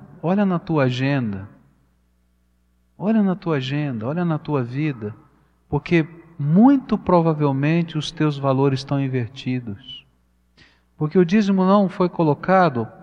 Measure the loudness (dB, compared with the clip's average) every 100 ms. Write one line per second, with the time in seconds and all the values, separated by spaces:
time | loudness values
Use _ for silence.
0 | -18 -8 -2 0 0 -2 -2 0 0 0
1 | -2 -2 -4 -8 -12 -20 _ _ _ _
2 | _ _ _ _ _ _ _ _ _ -8
3 | -2 0 0 -2 -2 -2 -2 -4 -4 -6
4 | -6 -4 -2 -4 -2 -4 -4 -4 -4 -4
5 | -10 -12 _ _ _ _ -6 -4 0 0
6 | 0 -8 -20 -6 2 6 6 6 0 -4
7 | 2 2 2 0 0 0 0 0 -2 -6
8 | -8 -2 -2 0 0 2 2 0 -4 -4
9 | -2 -4 -6 -8 -6 -6 -8 -14 -16 -20
10 | _ _ _ _ _ _ _ _ _ -6
11 | -2 2 4 2 2 2 4 4 2 0
12 | -2 0 0 0 2 4 4 0 -8 -12